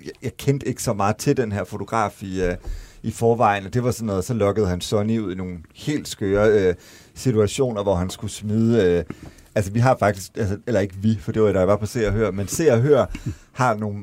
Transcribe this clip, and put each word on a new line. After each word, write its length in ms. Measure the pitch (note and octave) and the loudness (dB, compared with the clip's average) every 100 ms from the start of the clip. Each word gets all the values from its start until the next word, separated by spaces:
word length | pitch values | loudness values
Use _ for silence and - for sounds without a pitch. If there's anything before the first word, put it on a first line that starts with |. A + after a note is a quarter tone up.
jeg, 80 | - - | -6 -10
jeg 140 | A#2+ - | -10 -6
kendte 320 | - C#3 - | -2 -2 -2
ikke 140 | - | -4
så 100 | C3 | -4
meget 240 | G#2 G2+ A2 | 0 0 0
til 200 | D3 C3+ | 0 0
den 160 | A2 | 0
her 120 | G2+ | -4
fotograf 580 | F#2 G2+ G2 A#2 G2+ - | -6 -10 -4 -2 -2 -4
i, 200 | G2+ F#2 | -8 -2
øh, 120 | F2+ F2+ - - - - | -2 -2 -8 -12 -14 -10
i 80 | A2 | -8
forvejen, 560 | - A#2 A#2 A2 G2+ F#2+ | 0 2 4 2 2 -2
og 80 | |
det 100 | A#2+ | -2
var 60 | B2 | -2
sådan 160 | A#2+ A2+ | -2 -2
noget, 180 | F#2+ | -2
så 100 | F2+ | -2
lokkede 320 | A#2 G2+ G2+ F#2+ | 0 0 2 0
han 120 | F2+ | 0
Sonny 380 | - G#2+ G#2+ A2+ | -2 -2 0 -2
ud 140 | G2 | -4
i 20 | |
nogle 240 | F#2+ F2+ F2 E2 | -6 -8 -10 -16
helt 340 | - C#3+ D3 - | -12 -6 -6 -6
skøre, 600 | - G2 G2+ G#2+ G#2 F#2 | -6 0 4 4 6 4
øh, 60 | F2 - - - | 0 -6 -20 -20
situationer, 680 | - C3+ G#2+ G2+ - C3 G#2+ | -6 0 2 2 2 -2 0
hvor 120 | G2 | 0
han 160 | F2+ F#2 | 0 0
skulle 220 | - G2+ | -6 -10
smide, 520 | - G#2+ A2 A2+ A#2 F2+ F2 | -8 -2 2 4 4 4 2
øh, 60 | D#2+ - - - - | -2 -10 -18 -20 -6
altså, 180 | A2 G2 | -4 -2
vi 60 | A2+ | 2
har 180 | B2+ B2 | 2 4
faktisk... 320 | G#2 F#2+ F#2 - | 2 0 -6 -4
Altså, 200 | G2+ G2+ - | -4 -4 -2
eller 140 | G#2 | -2
ikke 140 | G2+ F#2+ | -2 -2
vi, 160 | A2 G#2+ | 0 0
for 120 | - | -2
det 100 | A2 | 2
var, 100 | G#2+ | 2
da 60 | F#2+ | 4
jeg 100 | F2+ | 2
var 80 | G2+ | 2
på 100 | G#2 | 0
Se 200 | A#2 G#2 | -2 0
og 60 | |
Hør, 180 | G#2 G#2 | 0 0
men 180 | F#2+ F#2+ | -2 -6
Se 240 | - D#3 | 0 4
og 80 | A#2 | 4
Hør 240 | C#3 C#3 F#2+ - - | 6 4 4 -2 -10
<laughs> 200 | - _ | -10 _
har 220 | - B2+ | 0 0
nogle 240 | G#2+ G#2+ G2+ | 0 -4 -8